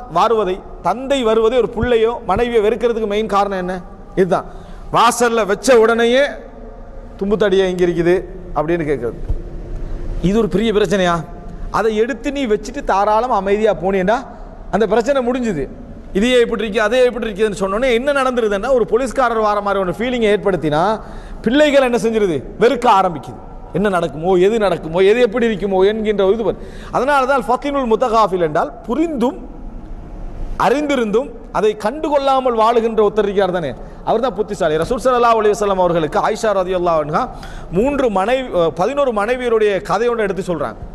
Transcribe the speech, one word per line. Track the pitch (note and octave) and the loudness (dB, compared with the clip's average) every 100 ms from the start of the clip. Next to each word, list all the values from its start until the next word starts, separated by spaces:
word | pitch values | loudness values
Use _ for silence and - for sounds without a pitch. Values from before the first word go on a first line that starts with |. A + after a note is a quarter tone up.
| - | -4
வாருவதை, | D#3+ G#3+ A3+ F#3+ F#3+ - - | 0 2 2 0 -4 -8 -6
தந்தை | E3+ G#3+ C4+ C#4 | -4 -4 -2 0
வருவதை | A3+ A3 A3 B3+ | 2 4 4 2
ஒரு | G#3 | 0
பிள்ளையோ | - B3 A#3 A3 A#3+ E3+ | 0 0 2 2 0 -2
மனைவியோ | F#3+ A#3+ A#3 | 0 2 2
வெறுக்கிறதுக்கு | G#3 A#3 A#3 A3 G#3+ | 2 2 0 0 -2
மெயின் | G#3 A3 G3+ | -2 0 0
காரணம் | G3+ F#3+ | 0 -2
என்ன? | F3+ F#3 - - - - | -4 -8 -10 -18 -8 0
இதுதான். | F#3 F3 - - - - - | 2 2 -2 -14 -16 -16 -2
வாசல்ல | E3 A3+ - A#3+ A3+ F#3+ | 2 2 4 2 2 0
வச்ச | G3+ C4 A#3+ | 0 4 6
உடனேயே | A3 A3+ A#3 B3+ C#4 - - - - - - - - - | 6 4 4 4 2 -2 -16 -18 -18 -16 -16 -16 -16 -6
"தும்புத்தடியா | G3 G3+ G#3 F#3+ F#3+ | -2 2 2 2 2
இங்க | F3+ | 2
இருக்குது?" | F3+ E3+ E3 F#3 - - - | 0 2 2 2 0 -12 -8
அப்படின்னு | - D#3 E3+ D3+ | -4 -2 -2 -2
கேட்கறது. | C3+ A#2 - - - - - - - - - - - | -2 -4 -6 -4 -4 -6 -12 -10 -8 -8 -8 -6 -2
இது | E3+ G#3 | 0 2
ஒரு | G#3 | 2
பெரிய | F3+ A3+ | 0 0
பிரச்சனையா? | G#3 G3 G3 F3+ E3+ D3 - - - - | 0 0 2 2 0 -4 -12 -14 -10 -4
அதை | - G#3+ G#3+ | -2 0 0
எடுத்து | A#3 C4 D4 | -2 -2 -4
நீ | C#4 C4 | -4 -2
வச்சுட்டு | G#3 G#3+ C#4+ | -2 -2 -8
தாராளமா | - F#3+ G3+ G#3+ B3+ A3 | -2 2 4 2 2 0
அமைதியா | F#3+ G#3 G#3+ | 0 2 2
போனீண்டா | E3 F3 G3 F#3 A#3+ C4 - - - - | 0 0 0 2 0 -2 -14 -16 -16 -4
அந்த | F#3+ G#3+ | 0 2
பிரச்சனை | A3 A3+ C#4 | 2 2 0
முடிஞ்சுது. | A#3+ C4 A#3+ D#3+ C3 - - - - | 0 0 -2 -2 -6 -10 -16 -16 -6
"இதையே | F#3 A#3+ B3 | 0 2 4
இப்படி | A#3 A3 | 2 0
இருக்கு, | A3 G#3 | -2 0
அதே | G#3+ B3+ | 2 4
எப்படி | B3 B3 A3+ | 2 2 -6
இருக்குதுன்னு" | G3 A3 F#3+ | -2 -2 0
சொன்னோன்னே | F#3+ G3 C4 | -2 0 0
என்ன | A#3 C#4 | 2 2
நடந்துருதுன்னா, | C#4 C4 B3 A3 G3+ A#3 | 0 0 0 0 -2 0
ஒரு | C4 F#3 | 0 2
போலீஸ்காரர் | G#3+ C4 G3+ A#3+ A3+ G#3+ | 0 0 0 0 2 0
வார | G#3 | 0
மாதிரி | G3+ G3 | 0 -2
ஒரு | F#3 F3 | -2 -2
ஃபீலிங்கை | A#3+ B3 A3 | -2 0 2
ஏற்படுத்தினா | G#3 F3+ F3+ D#3 D3 F#3 A3 - - - - | 2 2 0 0 2 2 0 -6 -14 -14 -4
பிள்ளைகள் | - C4+ D4+ C#4 B3+ | 0 4 6 6 4
என்ன | A#3+ | 0
செஞ்சிருது, | A3 A3 G3+ D3 - - | 0 0 0 -2 -6 2
வெறுக்க | A3 C4+ A#3+ | 2 4 4
ஆரம்பிக்குது. | G3 F#3+ D3+ B2+ G#2+ - - - | 4 4 -2 -10 -16 -16 -16 -8
என்ன | D#3 G#3 | -2 0
நடக்குமோ, | F#3 E3+ E3+ E3+ F#3 F#3+ | 0 -2 -4 2 4 4
எது | A3+ | 4
நடக்குமோ, | G3+ E3 D#3 E3 | 0 0 -2 2
எது | F#3+ A#3 | 4 4
எப்படி | A#3+ A#3 A#3 | 2 2 0
இருக்குமோ | G3+ G3 F#3+ F#3+ | 0 0 2 2
என்கின்ற | A3 G#3+ G#3 | 2 -2 2
ஒரு | F#3+ | 2
இது | A3 | 2
வரும். | G3 - - - - | 0 -4 -8 -14 -6
அதனால | E3 B3+ C#4+ B3+ | -2 2 2 2
தான் | C#4 G#3 | 0 2
ஃபத்தினுல் | B3 C#4+ C#4 A#3+ | 0 0 -2 0
முத்தகாஃபில் | A3 A#3 A3 G3+ F#3 E3 | 2 2 2 2 2 0
என்றால், | D3+ C#4 - - | 0 -2 -6 -6
புரிந்தும் | B3+ E4+ C#4+ A#3+ F#4 - - - - - - - - - - - - | -2 0 0 -2 -2 -12 -14 -12 -14 -12 -14 -12 -12 -12 -8 -8 -2
அறிந்திருந்தும் | F3+ C4 D4 C#4 A3+ G#3 C#4 - - | 0 0 0 0 0 0 -2 -10 -6
அதை | D#3 G#3 G#3+ | 0 0 0
கண்டுகொள்ளாமல் | G#3 D4 D#4+ C#4+ C4+ C4 B3+ A#3 | -4 -4 0 0 2 2 2 2
வாழுகின்ற | A3 A#3+ A3+ A3 | 4 4 2 2
ஒருத்தர் | G#3 G#3 G3+ | 2 2 0
இருக்கார் | G3 F#3 F3+ | 2 0 0
தானே, | D3 A2 - - | -4 -8 -14 -10
அவர் | - A3 | -2 0
தான் | B3+ F#3 | 0 -2
புத்திசாலி. | G#3+ G3 E3+ D#3 | -4 -2 0 0
ரசூல் | D#3+ B3+ | 0 0
ஸல்லல்லாஹு | B3+ B3 A#3+ A3+ | 2 4 4 4
அலைஹி | G#3+ | 2
வஸல்லம் | G3+ G3+ G3 | 2 0 2
அவர்களுக்கு | F3+ E3+ D3+ G#3 | 2 2 0 0
ஆயிஷா | E3 G#3+ A3+ | 0 0 0
ரதியல்லாஹு | G3 F3+ F#3 F3 E3 | 0 0 0 0 0
அன்ஹா | D3 E3+ B3 - - - - | 0 -2 -4 -8 -14 -14 -4
மூன்று | E3 B3 C#4+ B3+ | 0 0 2 0
மனைவி, | G3 G3 C4 B3+ F3 E3 | 2 0 0 0 0 0
பதினோரு | D#3+ G3 C#4+ C4+ | 0 -2 0 0
மனைவியருடைய | G#3+ G#3 B3+ B3 A3+ G#3+ F#3+ - | 0 -2 -2 0 2 2 0 -2
கதையோட | G3+ A#3+ A#3 | 0 0 0
எடுத்து | G3+ E3+ F3+ | -2 -2 -4
சொல்றாங்க, | D#3+ B2+ G2 - | -4 -4 -8 -14